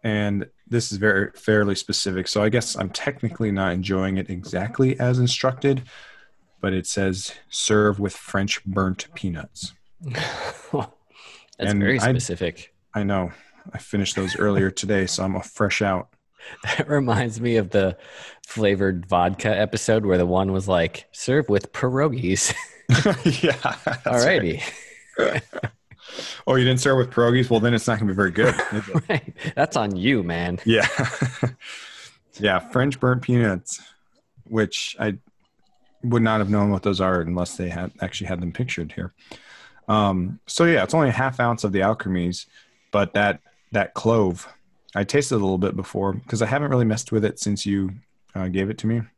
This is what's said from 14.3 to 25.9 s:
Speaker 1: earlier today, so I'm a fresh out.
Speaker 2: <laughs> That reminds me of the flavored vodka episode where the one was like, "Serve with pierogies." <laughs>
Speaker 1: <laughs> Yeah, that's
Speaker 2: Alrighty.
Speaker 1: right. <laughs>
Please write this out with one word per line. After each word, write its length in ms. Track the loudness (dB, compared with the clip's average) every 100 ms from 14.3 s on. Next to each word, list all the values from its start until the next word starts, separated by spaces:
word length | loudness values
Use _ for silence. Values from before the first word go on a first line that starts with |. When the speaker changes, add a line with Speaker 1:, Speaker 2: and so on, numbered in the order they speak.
| 0
Speaker 1:
earlier 340 | 0 2 0
today, 360 | -2 -2 0 0
so 180 | -2
I'm 120 | -4 -4
a 60 |
fresh 400 | -8 -2 0 0
out. 260 | 0 -2 -4
Speaker 2:
<laughs> 480 | _ _ _ -20 -12 -6 -4
That 120 | 0
reminds 500 | 0 2 0 0 -2
me 160 | 0 0
of 140 | 2
the 260 | 2 2 -2 -14 -20 -20 -20 -14
flavored 600 | 0 2 2 0 0 0
vodka 420 | 2 2 0 0 0
episode 460 | 0 -2 2 2
where 140 | 4 2
the 80 | 4
one 260 | 2 2
was 160 | 0 0
like, 380 | 2 0 -4 -18
"Serve 360 | -10 0 0 2
with 240 | 0 0
pierogies." 840 | -4 -2 0 0 0 -2 0 0 -4
<laughs> 160 | -10 -20 2
Speaker 1:
<laughs> 540 | 2 4 2 0 2
Yeah, 140 | 0 0 -2 -4 -6
that's 180 | -4
Speaker 2:
Alrighty. 580 | 0 2 4 4 0 -4 -8 -12 -20 -20 -14 -2
Speaker 1:
right. 240 | 0 0 -6
<laughs> 40 | -10 -10 _ _